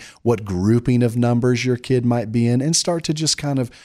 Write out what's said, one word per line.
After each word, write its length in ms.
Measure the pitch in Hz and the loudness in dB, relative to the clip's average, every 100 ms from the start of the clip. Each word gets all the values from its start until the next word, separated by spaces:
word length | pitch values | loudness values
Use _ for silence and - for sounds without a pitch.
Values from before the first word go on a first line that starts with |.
| - - | -6 -6
what 220 | 113 110 | -2 -2
grouping 580 | 104 90 101 120 120 123 | -2 0 4 2 2 2
of 140 | 120 120 | 2 2
numbers 480 | 120 120 123 120 | 2 2 2 0
your 120 | 127 120 | 0 -2
kid 300 | - 127 120 | 0 0 2
might 240 | 120 107 | 0 -2
be 160 | 117 117 | 0 2
in 140 | 123 | 2
and 160 | 147 160 | 0 -2
start 260 | - 170 | 0 -2
to 80 | 165 | -2
just 220 | 151 156 - | -4 -2 -4
kind 220 | 147 135 | -4 -4
of 100 | 123 - | -4 -8